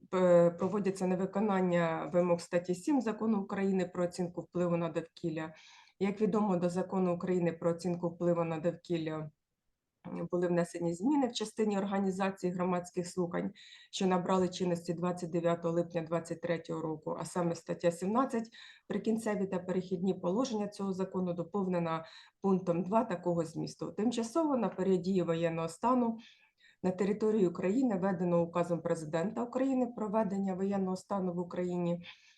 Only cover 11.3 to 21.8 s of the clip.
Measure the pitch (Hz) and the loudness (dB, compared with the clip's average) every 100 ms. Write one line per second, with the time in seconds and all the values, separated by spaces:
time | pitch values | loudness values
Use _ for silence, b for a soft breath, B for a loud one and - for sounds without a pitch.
11.3 | 233 214 - 214 196 202 196 196 185 196 | -2 -6 -2 0 0 0 0 0 0 -2
12.3 | 196 180 180 180 180 175 - 175 - 175 | -2 -4 -2 0 -2 -2 -6 -6 -4 -2
13.3 | 175 196 b b b b - 190 180 175 | -2 -4 b b b b -2 2 2 2
14.3 | 185 180 175 180 175 175 165 180 175 170 | 2 2 0 0 -2 -2 -2 -2 -2 -4
15.3 | 170 170 170 170 170 170 170 160 170 - | 0 0 0 0 0 0 -4 -2 -4 -4
16.3 | 170 175 165 165 160 160 156 165 165 165 | -8 -4 -4 -4 -6 -4 -6 -6 -8 -4
17.3 | 180 170 165 - 170 170 170 185 226 262 | -2 0 -2 -6 0 0 0 0 2 2
18.3 | 233 226 b b b - 202 226 220 220 | -2 -6 b b b -6 -2 0 0 0
19.3 | 202 190 180 185 185 180 180 190 175 180 | -2 -2 -4 -2 -2 -2 -2 0 0 0
20.3 | 196 254 214 202 - 196 185 190 185 180 | 0 0 0 -4 -4 -4 -2 -2 -2 -2
21.3 | 170 165 202 185 175 | -2 -4 -2 0 0